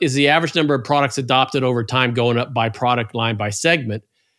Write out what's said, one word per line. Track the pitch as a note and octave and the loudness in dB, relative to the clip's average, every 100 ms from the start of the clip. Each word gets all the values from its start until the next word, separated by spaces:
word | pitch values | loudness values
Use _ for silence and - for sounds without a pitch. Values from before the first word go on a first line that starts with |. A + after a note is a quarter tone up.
is | E3 | -2
the | C3 C#3+ | 2 4
average | D#3 E3 | 4 2
number | E3+ D3+ | 0 0
of | C#3 | 0
products | A2+ D3 C#3 - | 0 0 0 -2
adopted | B2+ C3 C3 C#3 | 0 2 2 0
over | B2+ B2 | 0 0
time | A2 B2+ B2+ | -2 0 0
going | A#2+ A#2+ A#2+ | 2 0 0
up | B2+ | -2
by | A#2+ A2+ | -2 -2
product | G#2 B2 A#2+ A2+ | -2 0 0 -2
line, | A#2+ A2+ G#2 | -4 -4 -2
by | G#2 | -4
segment. | G#2 E3 E3+ A#2 G#2+ - _ _ | -2 0 0 -2 -8 -10 _ _